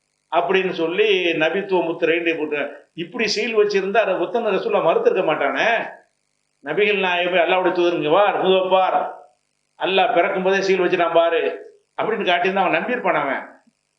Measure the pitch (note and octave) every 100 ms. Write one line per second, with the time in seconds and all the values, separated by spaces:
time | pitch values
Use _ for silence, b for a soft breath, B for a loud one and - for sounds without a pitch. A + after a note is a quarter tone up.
0 | _ _ _ E3 F3 F#3+ F#3 E3 E3 F#3
1 | A3 F#3+ F3 D#3 D#3+ F#3+ F#3+ F#3 E3 E3
2 | D#3+ E3+ E3 D3+ D3+ D3 B2+ - _ D#3+
3 | D#3+ A#3+ G#3+ G3+ A#3 A3 G3+ F#3+ F#3+ A3
4 | F#3+ F3 F3 A#3 A3 F#3 A3+ G3 D#3+ G#3+
5 | A3+ F#3+ E3 D3+ C#3 C3+ G3 A3 - -
6 | _ _ _ _ _ _ C3+ D#3+ G#3 G3
7 | F#3 F3 F3 F3+ E3 F#3 F3+ E3+ F3 E3+
8 | D3+ F3 G3+ - F3+ F#3+ F#3 F#3 F3+ -
9 | - - - _ _ _ _ _ E3 F#3+
10 | F3+ E3+ G3 F#3 F#3 G3 F#3 F#3 F3 F3+
11 | E3 E3 E3+ E3 C#3 - - - _ -
12 | D#3+ G#3+ F3+ F3 F#3+ F#3+ F3+ D#3+ A3+ B3
13 | F#3+ D#3 C#3 A#2 - - _ _ _